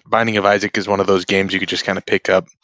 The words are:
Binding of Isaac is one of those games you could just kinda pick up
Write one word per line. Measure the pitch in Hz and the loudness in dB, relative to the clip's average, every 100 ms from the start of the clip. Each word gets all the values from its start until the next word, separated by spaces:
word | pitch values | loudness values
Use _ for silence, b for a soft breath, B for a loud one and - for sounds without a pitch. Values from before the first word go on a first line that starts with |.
| - | -2
Binding | 110 113 107 | 0 2 2
of | 101 | 2
Isaac | 104 101 - | 2 0 -4
is | 98 | -2
one | 98 | 0
of | 98 | 2
those | 98 | 0
games | 90 98 95 | 2 -2 0
you | 92 | -4
could | 95 | -4
just | 90 | -4
kinda | - 92 | -4 -6
pick | - 98 - | -2 -4 0
up | 92 87 _ | 0 0 _